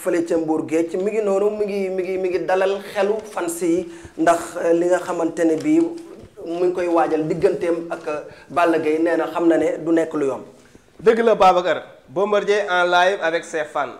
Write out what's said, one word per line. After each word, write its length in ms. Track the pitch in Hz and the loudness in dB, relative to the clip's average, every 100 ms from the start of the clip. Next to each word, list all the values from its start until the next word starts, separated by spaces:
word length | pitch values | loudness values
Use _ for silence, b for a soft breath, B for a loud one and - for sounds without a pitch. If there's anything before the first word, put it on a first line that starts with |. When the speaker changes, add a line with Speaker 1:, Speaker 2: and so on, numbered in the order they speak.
Speaker 1:
fële 220 | 185 175 170 | -2 -2 0
ca 100 | 165 | 0
Mbour 300 | 156 156 - | 0 -2 0
Géej, 260 | 160 165 185 | -2 0 -2
mi 140 | 202 | -2
ngi 120 | 214 | 0
noonu, 260 | 202 196 208 214 | 0 2 0 0
mi 80 | 208 | -2
ngi, 240 | 202 190 | -2 -2
mi 140 | 190 | -2
ngi, 140 | 180 185 | -4 -2
mi 120 | 185 | -2
ngi 100 | 175 170 | -2 0
dalal 360 | 185 190 196 - | 0 0 -2 -4
xelu 220 | 208 196 214 | -2 0 -2
fans 380 | - 185 170 - | -6 -6 -6 -2
yi, 260 | 175 175 175 B B - | -2 -2 -4 B B 0
ndax, 400 | 165 165 - 175 | 2 2 -2 -4
euh, 160 | 170 | 2
li 120 | 170 175 | 2 4
nga 140 | 180 | 0
xamante 400 | 180 175 160 165 165 | 0 -4 -4 0 0
ne 100 | 156 | 2
bii 240 | 147 160 170 - - - - 208 165 | 2 2 2 -4 -14 -20 -20 -16 -10
mu 200 | 170 180 | -2 -2
ngi 80 | |
koy 140 | 180 175 | 0 0
waajal 360 | 170 151 156 160 | 2 2 0 -2
digganteem 600 | 175 190 - 175 165 170 | 0 0 0 -2 -2 -4
ak, 180 | 165 160 | -8 -6
euh, 120 | 151 - B B | -8 -10 B B
Balla 280 | 139 170 160 | 0 2 2
Gaye, 200 | 151 160 | 0 0
nee 160 | 165 160 | 2 0
na 100 | 151 | -2
xam 160 | 175 170 | 0 2
na 100 | 156 | 4
ne 200 | 156 165 | 2 -2
du 120 | 160 | 0
nekk 220 | 165 160 | 0 0
lu 120 | 151 139 | -2 -4
yomb. 160 | 117 - - b b _ - | -4 -10 -20 b b _ 0
Speaker 2:
Dëgg 240 | 175 226 | 2 4
la, 120 | 226 196 | 4 6
Babacar. 480 | 190 180 180 135 - - - | 6 6 2 -2 -6 -20 -8
Bombardier 580 | 139 202 202 190 208 185 | -2 0 2 2 0 2
en 140 | 180 | 2
live 340 | 175 175 185 202 | 4 4 4 2
avec 220 | 160 165 165 | -2 -2 -4
ses 180 | 160 | -6
fans. 320 | 143 151 127 | -4 -4 -6